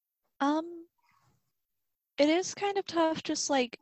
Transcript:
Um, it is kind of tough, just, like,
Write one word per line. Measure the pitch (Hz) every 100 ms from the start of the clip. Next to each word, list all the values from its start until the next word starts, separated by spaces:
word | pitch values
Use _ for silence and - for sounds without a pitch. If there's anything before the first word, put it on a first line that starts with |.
| _ _ _ -
Um, | 277 302 339 339 339 _ _ _ _ _ _ _ _ _ _ _ _ -
it | 294
is | 330 381
kind | - 403 403
of | -
tough, | 330 320 320
just, | - 302 -
like, | 277 247 -